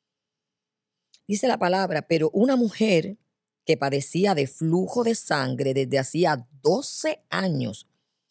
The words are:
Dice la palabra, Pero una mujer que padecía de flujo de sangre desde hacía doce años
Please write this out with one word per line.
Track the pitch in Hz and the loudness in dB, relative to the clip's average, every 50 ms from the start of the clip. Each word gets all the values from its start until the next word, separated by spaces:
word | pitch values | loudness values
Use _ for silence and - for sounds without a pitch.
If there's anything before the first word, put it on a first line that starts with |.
| _ _ _ _ _ _ _ _ _ _ _ _ _ _ _ _ _ _ _ _ _ _ _ _ _ | _ _ _ _ _ _ _ _ _ _ _ _ _ _ _ _ _ _ _ _ _ _ _ _ _
Dice | - 208 - - | -6 -4 -2 0
la | 247 220 | 0 0
palabra, | 220 190 175 185 196 190 180 165 147 - - | 0 0 0 2 0 0 0 -2 -2 0 0
Pero | 170 151 156 156 - | 2 2 2 2 2
una | 196 233 277 269 | 2 2 4 4
mujer | 247 240 202 - - 220 214 185 160 - 190 202 - _ _ _ _ _ _ _ _ _ | 2 2 0 0 0 2 4 4 2 2 -2 -8 -14 _ _ _ _ _ _ _ _ _
que | - 156 | 0 0
padecía | - 139 139 139 139 139 - - 170 202 202 180 | 0 0 0 0 -2 -2 -2 0 2 2 2 2
de | 147 139 | 2 0
flujo | 131 - - 160 160 165 185 185 185 - 240 233 | -2 -4 -4 0 0 2 0 0 0 -2 -2 0
de | 226 226 | 0 0
sangre | - - - 160 143 131 131 127 123 135 135 131 | -2 -2 -2 -2 -2 -2 -2 -2 -2 -2 -2 0
desde | 139 135 123 139 | -2 -2 0 -2
hacía | 135 131 - - 160 180 160 151 123 117 - 147 135 | -2 -2 -2 0 0 2 2 0 -2 -4 -12 -16 -2
doce | - 151 185 262 277 - - - - 311 302 - _ _ | 0 0 2 2 0 -4 -4 -4 -4 -4 -6 -6 _ _
años | 170 185 190 185 151 131 123 - - - - _ _ _ _ _ _ _ _ _ | -4 -4 -2 -2 -2 -2 -4 -6 -8 -10 -14 _ _ _ _ _ _ _ _ _